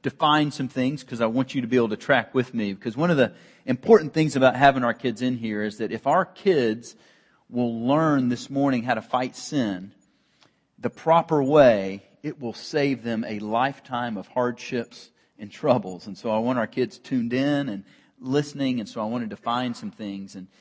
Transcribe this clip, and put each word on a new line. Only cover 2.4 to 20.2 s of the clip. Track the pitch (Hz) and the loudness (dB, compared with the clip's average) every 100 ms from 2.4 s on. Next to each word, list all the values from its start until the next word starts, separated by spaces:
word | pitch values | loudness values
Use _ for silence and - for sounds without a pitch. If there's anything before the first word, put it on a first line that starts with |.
| 120 | -2
me, | 117 101 | -2 -4
because | 98 120 113 | -6 -6 -2
one | 175 | 2
of | 151 | 4
the | 110 - - _ - | 2 -2 -20 _ -4
important | 123 - 220 151 | -2 6 6 6
things | 160 156 131 | 0 0 4
about | 131 123 | 4 6
having | 139 135 | 6 6
our | 120 | 2
kids | 113 127 110 | 0 -4 -2
in | 127 123 | -2 -2
here | 113 104 | -4 -4
is | 104 104 | -4 -4
that | 107 | -6
if | 110 - | -4 0
our | 165 | 2
kids | 175 - 196 160 117 110 - - _ _ _ _ _ | 0 -2 2 4 2 0 -8 -20 _ _ _ _ _
will | 120 120 113 120 | -4 -2 -2 0
learn | 147 160 143 123 | 2 4 2 2
this | 120 - | -2 -4
morning | 135 139 127 | -2 0 0
how | 120 | 0
to | 110 | -2
fight | - 127 131 | -2 -4 -4
sin | - - 151 110 90 98 - _ _ _ _ _ _ _ _ | -8 -6 -2 -2 -4 -10 -20 _ _ _ _ _ _ _ _
the | 123 | -8
proper | - 165 165 165 151 | -4 2 2 4 0
way, | 135 151 131 104 98 101 - _ | 4 8 8 6 0 -8 -14 _
it | 147 - | -12 -10
will | 120 | -10
save | 107 - 156 139 123 | -10 -6 -2 0 -2
them | 117 113 113 | -4 -6 -6
a | 107 | -8
lifetime | 104 113 139 139 - 123 120 104 | -4 -2 -2 -4 -8 -6 -6 -8
of | 92 | -6
hardships | - 123 117 - 127 117 - - _ _ - | -2 -2 -4 -8 -8 -8 -12 -20 _ _ -18
and | 104 | -18
troubles. | - 147 120 95 90 - | -2 2 2 0 -10 -12
And | 92 | -8
so | 117 | -2
I | 110 | 0
want | 117 127 | 0 0
our | 107 | -2
kids | - 117 - | -2 -4 -6
tuned | - 131 117 | -6 -4 -2
in | 127 139 143 139 | 0 0 0 -2
and | 101 - _ _ _ | -8 -12 _ _ _
listening, | 127 139 147 143 135 123 | -4 -2 -2 -2 -2 -2
and | 101 | -6
so | 120 | -6
I | 110 | -4
want | 123 | -4
to | 113 | -6
define | 101 120 120 127 | -8 -4 -2 -4
some | 117 107 | -6 -12
things. | - 107 98 | -10 -10 -10